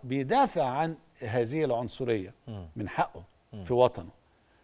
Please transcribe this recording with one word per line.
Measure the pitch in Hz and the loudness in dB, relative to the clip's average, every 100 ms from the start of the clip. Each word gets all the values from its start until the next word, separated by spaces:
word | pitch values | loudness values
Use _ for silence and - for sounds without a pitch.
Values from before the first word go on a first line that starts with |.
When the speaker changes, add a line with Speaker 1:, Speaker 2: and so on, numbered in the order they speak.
Speaker 1:
بيدافع | 127 135 131 165 269 170 | -4 -2 2 4 4 2
عن | 135 131 165 160 _ _ | 0 0 -2 -4 _ _
هذه | 117 123 117 156 147 | -2 0 0 0 0
العنصرية | 117 123 - 123 110 92 - - | 0 -2 -4 -2 0 -2 -12 -14
Speaker 2:
مم. | 104 85 117 | -12 -10 -8
Speaker 1:
من | 101 | -4
حقه | - 180 - - _ _ | -2 -2 -4 -20 _ _
Speaker 2:
مم. | 107 | -14
Speaker 1:
في | 90 | 0
وطنه. | 120 123 - 85 - _ _ _ _ | 6 6 4 -14 -20 _ _ _ _